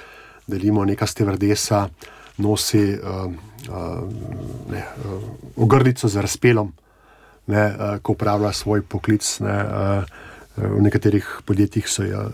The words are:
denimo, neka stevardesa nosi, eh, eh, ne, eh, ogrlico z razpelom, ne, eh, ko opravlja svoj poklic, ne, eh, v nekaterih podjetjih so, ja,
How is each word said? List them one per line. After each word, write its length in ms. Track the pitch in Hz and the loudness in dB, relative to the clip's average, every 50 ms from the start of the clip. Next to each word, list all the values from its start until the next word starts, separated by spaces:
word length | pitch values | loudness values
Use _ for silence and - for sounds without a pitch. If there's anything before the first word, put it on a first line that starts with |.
| - - - - - - - - _ | -20 -20 -20 -20 -20 -20 -20 -18 _
denimo, 380 | - 101 92 95 104 107 104 98 | -8 -4 0 2 2 2 4 2
neka 200 | 98 98 - 107 | 2 0 0 -2
stevardesa 840 | - - - 107 101 98 95 101 101 104 - - - 107 101 98 95 - - - - - - - - - | -2 -2 0 0 0 0 2 2 2 2 0 0 0 2 2 0 -2 -6 -12 -20 -20 -20 -20 -20 -14 -6
nosi, 560 | - 101 104 107 - - - - 104 104 98 101 | -2 0 0 2 0 0 2 2 2 4 2 0
eh, 40 | |
eh, 1040 | - 98 95 95 95 95 90 85 82 - - - - - 120 95 90 87 85 87 85 85 95 110 - - - - - - - - - - - | -4 -6 -6 -6 -6 -6 -8 -8 -10 -14 -20 -20 -16 -14 -12 -10 -8 -8 -6 -6 -6 -8 -8 -8 -10 -10 -10 -10 -10 -10 -10 -12 -12 -10 -10
ne, 60 | 92 | -8
eh, 60 | 95 - - - 131 127 101 95 95 107 110 - - - - - | -8 -10 -10 -12 -10 -10 -8 -8 -8 -10 -10 -14 -14 -16 -8 -2
ogrlico 500 | 120 117 117 135 131 123 131 123 - - | 2 4 6 6 6 6 4 4 2 0
z 140 | 107 98 101 | 0 0 0
razpelom, 500 | 98 95 - - - 123 117 107 104 90 - - _ _ _ _ _ _ - _ - - - _ _ | 0 -2 0 2 4 4 4 4 2 -2 -6 -14 _ _ _ _ _ _ -20 _ -20 -20 -20 _ _
ne, 100 | - 104 104 | 0 2 2
eh, 400 | 107 104 - 101 104 104 101 101 | 2 2 0 -2 -4 -4 -4 -2
ko 120 | - - 104 | -2 -2 -2
opravlja 400 | - 110 104 104 101 104 101 98 | 0 0 0 2 2 2 0 -2
svoj 280 | - - 104 107 104 | -2 -2 0 0 0
poklic, 580 | 98 - - 92 - - 107 104 - - - - | 0 -2 -6 -4 0 2 2 2 0 -2 -4 -4
ne, 120 | 104 104 | -4 -2
eh, 540 | 101 101 101 104 101 101 98 98 98 98 92 - - - - - - - - - - | -2 -2 -2 -2 -2 -2 0 0 0 0 -2 -4 -10 -18 -20 -20 -20 -20 -20 -12 -6
v 260 | 104 98 98 101 104 | -4 -2 0 2 4
nekaterih 600 | 101 104 - 104 - 104 101 98 - - - - - | 4 4 4 4 4 4 2 2 0 -4 -10 -6 -4
podjetjih 420 | - 101 98 101 98 - 107 - | 0 2 2 2 2 0 -2 -2
so, 160 | - - - 98 | -2 -2 -2 -2
ja, 200 | 95 98 101 101 110 | -2 -4 -4 -6 -6